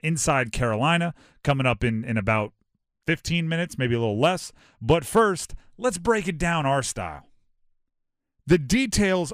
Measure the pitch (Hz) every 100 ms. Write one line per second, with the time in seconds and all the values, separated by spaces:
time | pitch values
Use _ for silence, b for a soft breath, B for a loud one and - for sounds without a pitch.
0 | 156 160 - 139 120 - 123 107 143 170
1 | 170 - b b - 139 131 113 123 110
2 | 117 110 101 110 107 - _ _ _ _
3 | - 160 - 170 165 165 175 - 127 117
4 | 113 104 156 180 - - b b 113 165
5 | - 220 220 180 - - b b 247 175
6 | 175 220 185 156 170 165 139 139 123 -
7 | 85 73 - _ _ _ _ _ _ _
8 | _ _ _ _ - 170 135 233 262 196
9 | 196 185 156